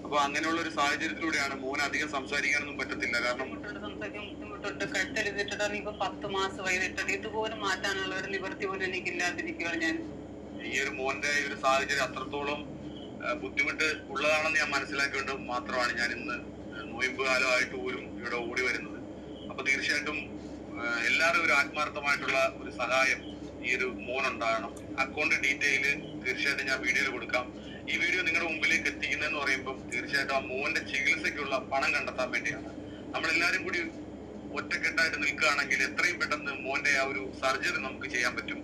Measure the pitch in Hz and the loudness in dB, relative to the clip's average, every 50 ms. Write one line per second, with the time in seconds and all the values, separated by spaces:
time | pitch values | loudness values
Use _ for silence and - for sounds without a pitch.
0 | - 135 139 147 143 139 143 151 160 160 160 170 165 160 156 156 143 143 147 147 | -4 0 2 2 2 2 2 0 0 0 0 0 -2 -2 2 2 4 4 4 2
1 | 156 160 160 160 170 160 156 151 143 139 139 135 135 131 139 143 143 139 135 147 | 0 -2 -2 -2 -2 0 2 2 0 0 -2 -4 -4 -2 0 2 2 2 2 0
2 | 151 147 143 139 131 120 147 143 139 139 143 147 143 143 143 135 131 135 135 127 | 0 0 -2 -4 -2 0 0 0 2 4 2 2 0 -2 -4 -4 -4 -4 -2 -2
3 | 131 123 120 120 120 123 123 127 131 - 104 98 98 104 104 104 104 - - 208 | -2 0 2 2 2 2 0 0 -2 -6 -6 -8 -8 -8 -8 -8 -8 -8 -8 -8
4 | 208 202 208 208 208 202 196 - - - 208 - - 202 202 - 196 - - 196 | -8 -8 -8 -8 -8 -8 -10 -10 -10 -10 -10 -6 -6 -6 -4 -4 -4 -2 0 0
5 | 196 - - 220 214 202 196 202 202 202 202 202 208 202 208 208 190 208 208 - | 0 0 0 0 0 0 0 -2 -2 -2 0 0 0 0 0 -2 -4 -6 -2 -2
6 | 196 185 185 - 208 202 196 196 190 196 196 - 190 190 185 185 185 185 - - | -2 -2 -2 -4 -4 -2 0 0 0 0 -2 -2 0 2 2 2 2 -2 -2 -2
7 | - 190 196 196 202 214 202 220 220 220 - - 202 190 185 190 202 202 196 190 | 0 0 0 -2 -2 -4 -2 -2 -2 -2 -2 -2 0 0 0 2 0 0 0 0
8 | 196 190 185 190 190 196 196 180 180 190 - - 208 190 190 190 190 185 190 180 | -2 -2 -2 -4 -4 -2 -4 -4 -4 -4 -4 -4 -2 -2 -2 -2 -2 -2 -2 -2
9 | 170 180 165 - - - - - 156 175 165 - 170 170 165 165 160 160 160 - | -4 -2 -2 0 0 0 0 -2 -4 -6 -4 -4 -2 -2 0 0 0 0 0 0
10 | - - - - - - - - - - - - - 117 113 - 135 139 147 131 | -4 -6 -10 -10 -12 -12 -12 -12 -12 -12 -10 -8 -6 -2 0 0 0 0 -2 -2
11 | 131 139 135 - - 143 151 151 147 139 143 - 135 135 135 135 135 139 143 139 | -2 -2 -2 0 0 0 2 2 0 0 -4 0 4 4 4 4 4 2 0 0
12 | 135 127 - 135 139 143 143 143 143 143 147 151 - - - - - - - - | 0 0 -2 -6 -6 -4 -4 -2 -2 -2 -2 -4 -6 -10 -10 -10 -10 -10 -10 -10
13 | - - - - - 120 123 - - 98 - - 147 - - 151 156 156 151 151 | -10 -12 -10 -6 -4 -2 -2 -2 -4 -4 0 0 0 0 2 2 0 0 0 -2
14 | - - - 147 147 151 156 151 156 160 156 151 147 143 143 135 135 131 139 139 | -6 -6 -2 2 4 4 4 4 2 2 4 2 2 4 2 0 0 0 0 0
15 | 139 139 139 139 135 135 135 135 - 123 120 123 - - 131 127 120 123 120 120 | 0 0 0 -2 -2 -2 -4 -4 -4 -2 -2 -2 -2 0 2 2 2 2 2 2
16 | 117 117 - - - - - - - - - - - - - - - - - 120 | 0 0 0 -2 -2 -4 -4 -4 -6 -10 -12 -12 -10 -10 -10 -8 -8 -8 -2 0
17 | 127 127 127 127 135 131 131 127 127 131 127 123 131 - - 127 123 131 151 - | 0 0 2 0 2 4 4 4 4 4 4 4 2 2 -2 -4 -4 -4 -4 -4
18 | - 104 101 101 - 113 120 120 120 117 123 127 127 123 120 - - - - - | -6 -8 -10 -8 -4 -4 -2 -2 -2 -2 0 2 2 2 2 0 -4 -6 -10 -10
19 | - - - - - - - - - - - 139 135 - 143 - 151 147 147 147 | -10 -12 -12 -12 -12 -12 -12 -10 -10 -8 -6 -2 2 2 2 4 4 2 2 2
20 | 147 151 147 147 147 147 147 151 - - - - - - - 120 117 120 120 117 | 0 -2 -4 -4 -6 -6 -10 -10 -10 -10 -12 -12 -12 -10 -8 -4 -2 0 0 2
21 | 117 117 - - 165 165 170 170 165 156 151 147 151 151 147 151 151 151 147 151 | 4 4 4 6 6 6 6 4 4 6 6 6 4 2 0 -2 -2 -2 -2 -2
22 | 143 143 143 139 143 139 135 135 135 135 131 - - - - - 120 123 127 131 | 2 2 2 2 2 2 4 4 4 4 2 -2 -10 -10 -4 -4 0 2 4 4
23 | 131 131 127 117 - 101 101 - - - - - 107 120 127 123 127 127 - - | 6 4 4 0 -2 -10 -10 -10 -10 -10 -10 -6 -2 0 0 2 0 -2 -2 -4
24 | - 123 123 135 135 131 120 117 117 113 113 110 101 - - - - - - - | -6 -4 -2 0 0 0 0 0 2 2 2 2 0 -4 -8 -10 -10 -8 -2 -2
25 | 135 143 - 147 151 - - - 135 135 135 - 139 139 139 131 135 139 143 143 | -2 0 0 0 2 2 2 4 2 0 2 4 4 4 4 4 2 2 0 0
26 | - - 151 - - 131 127 143 - 143 143 - 131 131 131 - - - 131 135 | -4 -8 -8 -6 -4 -4 -2 0 2 2 2 0 2 0 0 2 2 2 4 4
27 | 139 131 123 120 113 107 - 123 123 - - - - - - - - 143 151 156 | 2 2 0 -2 -4 0 0 0 0 -2 -8 -10 -10 -10 -10 -8 -4 -2 0 2
28 | 165 180 185 190 180 160 156 165 170 165 160 156 156 156 165 156 143 143 143 - | 2 2 2 2 2 2 2 2 0 0 0 2 4 4 4 4 2 0 -2 -2
29 | 151 139 135 147 151 151 - 151 147 135 135 127 - 131 - - - - 123 123 | -2 -2 0 0 0 0 0 0 2 2 2 2 0 -6 -6 -6 -8 -4 -4 -4
30 | - - 139 139 135 139 135 135 131 127 131 131 143 151 170 175 - 104 - 139 | -2 2 0 0 2 4 2 0 0 0 -2 -2 0 0 0 0 -2 0 -2 2
31 | 135 - - 165 - 175 143 143 143 139 135 127 127 - 143 135 147 - - 147 | 4 4 4 4 2 -2 -2 -2 -2 0 0 0 0 2 2 4 4 4 4 2
32 | 127 127 127 131 127 120 120 117 - - - - - - - - - - - - | 0 0 0 0 0 0 0 0 0 0 -4 -4 -8 -10 -10 -10 -10 -10 -10 -10
33 | - - - - - 160 160 165 170 180 - - - - - 349 330 320 - - | -10 -6 -4 -2 0 2 4 4 4 4 4 2 0 0 0 0 -2 -2 -6 -10
34 | - - - - - - - - - - - 147 151 - 139 - 151 - - 165 | -12 -12 -12 -12 -12 -12 -12 -10 -10 -6 -4 -4 -2 -2 -2 0 0 2 4 4
35 | 165 160 160 147 151 143 135 127 156 151 143 143 135 135 135 131 131 131 147 - | 4 4 2 2 0 0 2 4 4 4 6 4 4 2 4 2 2 2 2 4
36 | 160 - - 147 156 147 151 147 147 139 135 131 131 131 135 127 - 143 139 135 | 4 4 4 2 2 0 0 0 0 -4 -4 -4 -4 -2 -2 2 4 4 6 6
37 | 135 135 135 135 135 127 123 - 135 131 131 135 135 143 - - - - - 104 | 4 2 0 -2 -4 -6 -4 0 2 2 2 4 2 2 2 2 -2 -2 -6 -6
38 | - - - 123 123 123 113 98 101 101 101 110 | -6 -2 0 2 2 2 2 0 -6 -6 -8 -8